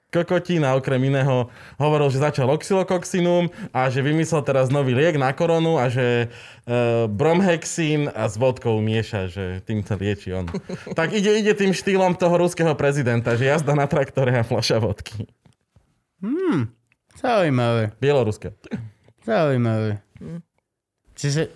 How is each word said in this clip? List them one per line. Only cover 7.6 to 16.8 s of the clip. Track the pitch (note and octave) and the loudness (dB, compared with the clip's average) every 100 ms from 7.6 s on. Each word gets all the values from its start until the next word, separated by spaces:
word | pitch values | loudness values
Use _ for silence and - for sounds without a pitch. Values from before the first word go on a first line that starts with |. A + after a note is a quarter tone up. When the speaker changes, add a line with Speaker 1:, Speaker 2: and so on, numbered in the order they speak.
| - - D#3 D3+ D3 | -2 -4 0 0 -2
Speaker 1:
a | - | -2
s | A2 G#2 | -4 0
vodkou | C3 - A#2+ A2 | 0 0 -2 0
mieša, | A2 A2 G#2 G#2+ F#2 | 0 0 -2 -4 -6
že | F#2+ F#2 F#2 | -6 -6 -8
tým | - G#2+ | -6 -6
sa | F#2 F#2+ | -4 -4
lieči | G2+ G2 F#2 | -2 -4 -6
on. | F#2 F2 G3 - | -6 -6 -8 -10
Speaker 2:
<laughs> | - - | -14 -8
Speaker 1:
Tak | D#3+ E3 | -4 -2
ide, | G#3+ G3+ | 0 2
ide | G#3+ G#3 | 2 2
tým | G#3 G3 | 2 0
štýlom | F3 G3+ F#3+ F#3 | 0 0 2 2
toho | F3 F3 F3 | 2 2 2
ruského | F3 E3+ E3 | 2 2 0
prezidenta, | C#3 C#3+ C#3+ B2 A#2 A#2+ | 2 0 0 0 0 0
že | A#2 C3+ | 0 2
jazda | D3+ C#3+ | 2 2
na | D3 C#3+ | 0 2
traktore | D#3 C3+ - B2+ | 0 0 0 0
a | B2 | 2
fľaša | A#2 A2+ - A2+ | 0 -2 0 0
vodky. | G#2+ - - G#2+ - _ _ _ _ _ _ _ _ - | 0 -4 -10 -12 -14 _ _ _ _ _ _ _ _ -10
Speaker 3:
Hmm, | G3 D#4+ F#4 E3+ A2+ _ | -6 -2 0 0 -2 _